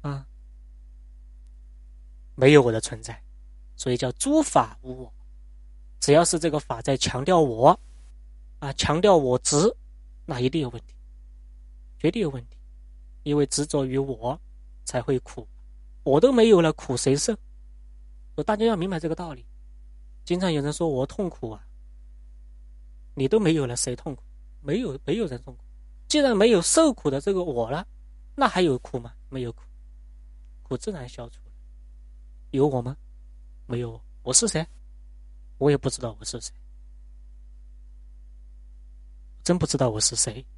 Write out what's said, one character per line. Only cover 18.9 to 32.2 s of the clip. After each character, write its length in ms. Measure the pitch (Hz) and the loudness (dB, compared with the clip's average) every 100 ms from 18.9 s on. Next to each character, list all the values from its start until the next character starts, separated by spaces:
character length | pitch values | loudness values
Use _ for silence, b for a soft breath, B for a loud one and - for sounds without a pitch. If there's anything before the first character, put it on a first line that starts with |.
白 80 | 170 | -4
这 100 | 160 | -6
个 60 | |
道 180 | 160 175 | -6 -10
理。 140 | 135 - - - - - - - - | -14 -18 -20 -20 -20 -20 -20 -20 -20
经 160 | - 175 | -6 -2
常 120 | 185 | 0
有 80 | 151 | 0
人 120 | 143 | -2
说 160 | 147 170 | -2 -2
我 180 | 131 135 | 0 -4
痛 240 | - 185 | -4 -8
苦 200 | - 117 | -8 -12
啊， 140 | 107 - - - - - - - - - - - - - - - | -12 -18 -20 -20 -20 -20 -20 -20 -20 -20 -20 -20 -20 -20 -20 -16
你 140 | - 135 | -4 0
都 100 | 220 | 2
没 160 | 185 | 2
有 100 | 160 | 0
了， 120 | 131 120 | -2 -4
谁 180 | - | -6
痛 180 | 123 160 | -8 -10
苦？ 120 | 131 - - - - | -14 -18 -20 -20 -14
没 200 | 143 190 | -6 -4
有， 180 | 233 131 | -4 -8
没 140 | - 208 | -6 -4
有 80 | 185 | -4
人 140 | 123 | -8
痛 100 | - | -14
苦。 100 | 123 - - - - - | -20 -20 -20 -20 -20 -2
既 100 | 302 | 2
然 180 | 277 214 | 2 4
没 140 | 226 | 6
有 100 | 214 | 4
受 320 | - - 320 | 4 4 4
苦 160 | 233 147 | 2 -4
的 120 | 135 | -2
这 120 | 202 | -2
个 120 | 190 | -2
我 260 | 175 120 113 | -2 -4 -4
了， 160 | 147 202 - - - - | -4 -8 -18 -20 -20 -16
那 140 | - 262 | 0 0
还 140 | 185 | 2
有 140 | 175 123 | 0 0
苦 180 | - 127 | -6 -12
吗？ 160 | 117 - - | -12 -18 -14
没 140 | 135 | -10
有 100 | 120 | -10
苦， 100 | - - - - - - - - - - - | -12 -20 -20 -20 -20 -20 -20 -20 -20 -20 -20
苦 120 | - 127 | -10 -8
自 140 | - | -8
然 180 | 175 120 | -10 -12
消 200 | - 117 | -14 -16
除 80 | - | -18
了。 80 | - - - - - - - - | -20 -20 -20 -20 -20 -20 -20 -20